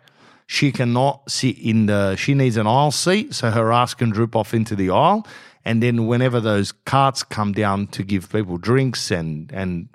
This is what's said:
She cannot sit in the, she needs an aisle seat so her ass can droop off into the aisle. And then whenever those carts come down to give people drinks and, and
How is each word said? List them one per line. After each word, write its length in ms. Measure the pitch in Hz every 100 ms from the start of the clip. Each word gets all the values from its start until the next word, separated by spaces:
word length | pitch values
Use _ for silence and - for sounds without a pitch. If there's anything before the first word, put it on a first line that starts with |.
| - _ - _ -
She 200 | - 143
cannot 580 | 123 120 120 135 139 -
sit 300 | - 131 98
in 260 | - 110 107
the, 300 | 104 98 95
she 180 | -
needs 240 | 139 131 113
an 80 | 107
aisle 240 | 127 147
seat 460 | - 175 196 294 -
so 160 | 120
her 200 | 110 113
ass 220 | 120 123
can 160 | - 117
droop 260 | 104 113 113
off 160 | 107
into 240 | 117 107 101
the 140 | 92
aisle. 380 | 92 156 208 220 - - _
And 200 | - 113
then 240 | 120 117 113
whenever 320 | 120 127 120
those 320 | 110 104 98
carts 500 | - - 135 135 131
come 300 | - - 104
down 340 | 101 104 98 101
to 120 | -
give 300 | 95 98 87
people 260 | 110 98 87
drinks 540 | 87 127 131 110 -
and, 400 | 90 80 76 80
and 360 | 92 95 87 98